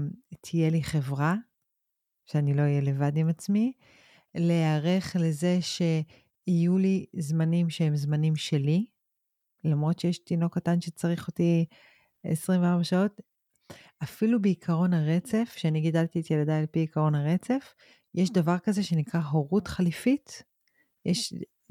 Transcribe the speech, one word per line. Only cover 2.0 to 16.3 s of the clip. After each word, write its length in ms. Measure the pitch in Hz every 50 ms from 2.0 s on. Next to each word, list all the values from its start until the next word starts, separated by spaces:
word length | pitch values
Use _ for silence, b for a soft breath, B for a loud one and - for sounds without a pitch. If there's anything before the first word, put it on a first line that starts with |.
| _ _ _ _ _
שאני 280 | - - 151 147 143 139
לא 80 | 139
אהיה 180 | 147 147 143 143
לבד 360 | 139 139 139 135 143 143 147
עם 120 | 156 160 165
עצמי, 440 | 165 - - - 202 208 226 254 262 b b b b b b b b b b b -
להיערך 800 | - 170 170 170 170 160 156 156 151 147 170 180 190 185 - - 180
לזה 380 | 165 165 156 143 170 180 180 180
שיהיו 1160 | 170 - - - 175 165 160 160 156 - - _ _ _ _ _ - - 180 165 170 175 180 190
לי 280 | 190 190 190 185 - - - -
זמנים 520 | 156 143 156 165 160 160 165 175 175 165
שהם 260 | 151 - 170 156 147
זמנים 400 | 147 139 147 151 151 156 160 156
שלי, 500 | 151 - - - 147 139 143 156 180 220 - _ _ _ _ _ _ _ _ _ _ _ _ _ _ -
למרות 340 | 156 151 147 151 151 170 -
שיש 200 | - 175 175 -
תינוק 400 | _ - 175 170 170 170 - 180
קטן 220 | - 170 175 175
שצריך 480 | - 170 - - - 170 170 165 - -
אותי 360 | - - 170 170 170 165 165 - b b b b b b b b b b -
עשרים 380 | 170 160 156 - - 185 180
וארבע 220 | 175 175 175 175 170
שעות, 360 | - 185 180 196 208 - - - _ _ _ _ _ _ _ B B B B B B B B
אפילו 400 | - - - - 214 226 240 233
בעיקרון 520 | 196 202 180 - - - 170 160 180 180 180
הרצף, 600 | 165 151 151 160 180 - - - 220 233 233 -
שאני 240 | - - 160 156 156
גידלתי 400 | 156 165 156 165 165 165 - 170
את 100 | 160 -